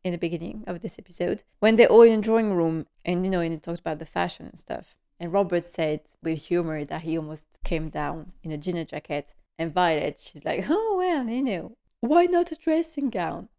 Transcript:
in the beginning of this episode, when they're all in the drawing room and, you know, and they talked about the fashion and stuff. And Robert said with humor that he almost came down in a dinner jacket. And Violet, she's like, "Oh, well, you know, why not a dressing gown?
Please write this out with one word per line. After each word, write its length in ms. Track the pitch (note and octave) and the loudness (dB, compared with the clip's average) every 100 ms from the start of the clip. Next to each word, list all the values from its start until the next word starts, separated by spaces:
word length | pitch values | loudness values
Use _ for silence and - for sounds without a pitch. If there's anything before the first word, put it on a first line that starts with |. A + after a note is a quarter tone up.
| F3+ | -6
in 60 | |
the 80 | F3 | -4
beginning 440 | E3+ E3 E3 A3 G3+ | -4 -6 -8 -12 -12
of 140 | F3 | -10
this 180 | - - | -10 -12
episode, 420 | - - F3 G3+ - _ | -16 -6 -4 -4 -8 _
when 160 | G#3+ A3+ | 4 6
they're 120 | A#3 | 8
all 160 | A3 | 10
in 140 | A#3 A3 | 10 8
the 40 | |
drawing 320 | G#3 A3+ A3 | 2 2 2
room 320 | F#3 E3 D#3+ - _ | 0 0 -2 -8 _
and, 220 | - F3+ F#3 | -4 -2 0
you 60 | |
know, 80 | F#3 | 0
and 120 | E3 | -2
they 60 | E3 | -4
talked 220 | - E3+ | -8 -8
about 180 | - D#3 | -6 -8
the 80 | D#3+ | -6
fashion 400 | F3+ F3 - E3+ | -4 -4 -6 -16
and 140 | - | -18
stuff. 380 | - - - _ _ _ | -12 -12 -12 _ _ _
And 140 | F3 | -2
Robert 300 | F#3 F#3+ F3 | 0 0 0
said 380 | E3+ - D#3 D3+ - _ | -2 -4 -2 -2 -8 _
with 240 | E3 D#3+ - | -6 -6 -2
humor 400 | F3 E3 D#3 D3 | -2 -2 -4 -6
that 160 | D#3 | -8
he 160 | E3 E3 | -4 -6
almost 300 | D#3 D#3 - - | -6 -12 -16 -8
came 260 | - E3 D#3 | -2 -2 -2
down 440 | D#3 D3 D#3+ D#3 - | -6 -6 -6 -12 -14
in 80 | D#3+ | -10
a 60 | D3+ | -8
dinner 260 | D#3+ F3 | -4 -6
jacket. 500 | D#3+ D3 - D3 - - _ - | -6 -10 -6 -8 -8 -16 _ -8
And 160 | E3 | -4
Violet, 460 | F3+ F3+ D#3 D#3 - | 2 2 2 -2 -6
she's 260 | - D#3 - | -14 -10 -6
like, 200 | - F3+ | -4 0
"Oh, 260 | F4+ A4+ F#4+ | 0 0 0
well, 300 | F#4 D#4+ A#3+ | 0 0 -2
you 140 | A#3+ | -2
know, 360 | C4+ F#3 F3+ A3+ _ _ | -2 -4 -6 -16 _ _
why 240 | A#3 D#4+ F4 | 2 4 4
not 260 | F4 F4 | 2 0
a 40 | D#4 | -2
dressing 540 | - D#4 E4 - C#4 | -2 0 -2 -4 -4
gown? 400 | G3+ E3 D#3+ F#3 | -4 -6 -8 -12